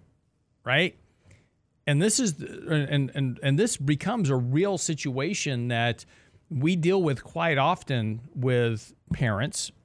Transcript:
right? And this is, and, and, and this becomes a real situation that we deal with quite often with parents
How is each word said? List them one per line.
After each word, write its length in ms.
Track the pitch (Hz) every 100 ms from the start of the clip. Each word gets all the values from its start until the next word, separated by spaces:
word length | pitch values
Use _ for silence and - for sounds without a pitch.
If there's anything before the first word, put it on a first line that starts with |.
| _ _ _ _ _ _
right? 320 | 120 135 185 - _ _ _ - _ _ _ _ -
And 140 | 143
this 200 | 208 247
is, 200 | 226 151
and, 720 | - - - 156 143 143 135
and, 260 | 143 131 117
and 160 | 139 143
this 180 | 220 -
becomes 520 | 139 147 190 240 147
a 60 | 131
real 420 | 123 143 196 185
situation 880 | - 156 143 131 151 202 156 123 120
that 360 | 117 117 113 - - _ _ -
we 260 | 143 151 180
deal 260 | 165 196
with 220 | 165 131
quite 340 | - 165 170 139
often 640 | 143 180 - 127 110 110 131
with 580 | 147 127 123 117 110 - - -
parents 600 | - 123 101 147 - - -